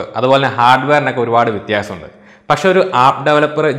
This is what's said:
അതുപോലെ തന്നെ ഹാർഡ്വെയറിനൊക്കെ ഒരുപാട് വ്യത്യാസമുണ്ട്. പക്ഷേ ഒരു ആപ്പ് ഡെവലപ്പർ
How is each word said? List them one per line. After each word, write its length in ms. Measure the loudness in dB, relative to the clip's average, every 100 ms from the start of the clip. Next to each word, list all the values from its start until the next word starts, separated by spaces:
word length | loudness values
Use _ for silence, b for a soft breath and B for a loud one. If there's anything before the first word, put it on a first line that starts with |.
| -6 -4
അതുപോലെ 240 | 2 2
തന്നെ 140 | 2 2
ഹാർഡ്വെയറിനൊക്കെ 640 | 2 2 2 0 0 -4 -2
ഒരുപാട് 240 | 0 0 -2
വ്യത്യാസമുണ്ട്. 520 | -4 -4 -4 -12 -16 -20 B B -4
പക്ഷേ 180 | -2 2
ഒരു 100 | 2 0 2
ആപ്പ് 220 | 2 2 0
ഡെവലപ്പർ 400 | 2 0 -2 -2